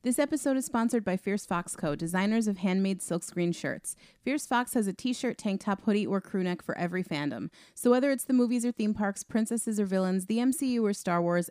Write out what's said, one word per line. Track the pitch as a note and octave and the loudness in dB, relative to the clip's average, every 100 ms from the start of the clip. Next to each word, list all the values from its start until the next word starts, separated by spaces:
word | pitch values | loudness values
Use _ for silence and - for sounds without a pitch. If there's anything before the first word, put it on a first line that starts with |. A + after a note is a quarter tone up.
This | A#3+ B3 | -2 0
episode | C#4+ D#4 D4 C4+ | 0 0 0 0
is | B3 | 0
sponsored | A#3 A3+ A#3+ G3+ | 0 0 0 0
by | F#3 | -2
Fierce | - G3+ - | -2 -4 -2
Fox | F3 F3 - | -4 -4 -4
Co., | E3 D3 | -4 -2
designers | E3 F3+ G3 A3 G#3+ | -2 0 2 2 0
of | G3 | 0
handmade | F#3+ F#3+ F#3+ F#3+ | 0 2 2 0
silkscreen | - F3 - - F3 E3 | -2 -4 -4 -2 0 0
shirts. | D3 - - - - _ - | -4 -6 -8 -12 -14 _ -4
Fierce | C#4+ - | -2 0
Fox | A#3+ A#3+ | 0 0
has | B3+ G3+ | 0 0
a | F#3 | -2
t-shirt, | B3 B3 B3 - | -4 -2 -4 -4
tank | G#3+ G3 | -2 -2
top, | - G3 - | -2 -2 2
hoodie, | G#3 G#3 | 0 2
or | G3 | -2
crew | - G3 | -2 -2
neck | F3+ F3 | -2 -2
for | - - | -6 -4
every | F3 F3+ F3+ | -2 -2 -4
fandom. | D3+ D3 B2 C3 - - - | -2 -4 -4 -8 -10 -20 -2
So | B3 | 4
whether | B3 C#4 | 4 4
it's | C4+ - | 0 2
the | |
movies | B3+ A#3+ B3 A#3+ | 2 4 2 0
or | |
theme | A#3+ G#3+ G#3+ | 0 0 0
parks, | G#3 G3 | -2 -4
princesses | - A#3 A3 A#3 - G#3+ | -2 0 0 -2 -2 0
or | G3+ | 2
villains, | F#3+ F#3 F#3 F#3 | 2 2 0 0
the | A3 | 0
M | B3 | 2
C | B3+ C4+ | 2 0
U | A#3+ A3 | 2 2
or | G3+ | 0
Star | - F3 | 0 2
Wars, | F3 F3 F3 | 4 2 0